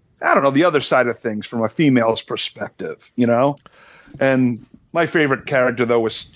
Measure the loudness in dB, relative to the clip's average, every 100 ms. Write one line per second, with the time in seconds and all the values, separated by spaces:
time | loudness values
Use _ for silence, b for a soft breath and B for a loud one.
0 | _ -6 0 2 2 2 2 0 0 0
1 | 0 -2 -6 -8 -8 -4 -4 0 2 4
2 | 2 -2 -6 -8 -8 -10 -14 -12 -12 -12
3 | _ -2 0 2 0 -2 -14 B B B
4 | B B 0 2 0 -2 -12 -20 _ -4
5 | 0 0 0 -2 -2 0 0 0 0 0
6 | 0 -6 -14